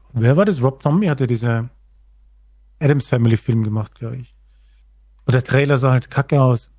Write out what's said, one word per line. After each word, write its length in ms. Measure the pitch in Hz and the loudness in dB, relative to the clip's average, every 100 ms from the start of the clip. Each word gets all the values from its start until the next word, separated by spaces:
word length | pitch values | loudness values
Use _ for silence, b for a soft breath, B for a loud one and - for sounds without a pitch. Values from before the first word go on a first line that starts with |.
| _ | _
wer 220 | 117 113 147 | -2 2 2
war 80 | 208 | 2
das? 160 | 151 | 0
Rob 200 | 131 135 | -2 -2
Zombie 280 | 147 170 196 | -2 0 0
hatte 160 | 139 123 | -2 -2
diese 420 | 117 120 117 120 _ _ _ _ _ _ _ _ _ _ - | -2 -2 -4 -6 _ _ _ _ _ _ _ _ _ _ -2
Addams 260 | 143 143 - | 0 0 0
Family 300 | 127 117 113 | 0 2 0
Film 260 | - 113 | -2 -2
gemacht, 320 | 107 107 107 - | -2 -4 -8 -12
glaub 180 | 113 | -14
ich. 200 | 123 120 _ _ _ _ _ _ _ _ _ - | -14 -16 _ _ _ _ _ _ _ _ _ -2
Und 80 | |
der 100 | 127 | -2
Trailer 320 | - 135 143 135 | 0 0 2 0
sah 160 | 131 | 2
halt 180 | 127 - | 0 -2
kacke 300 | - 135 143 | -6 0 2
aus. 300 | 127 120 - | 2 0 -4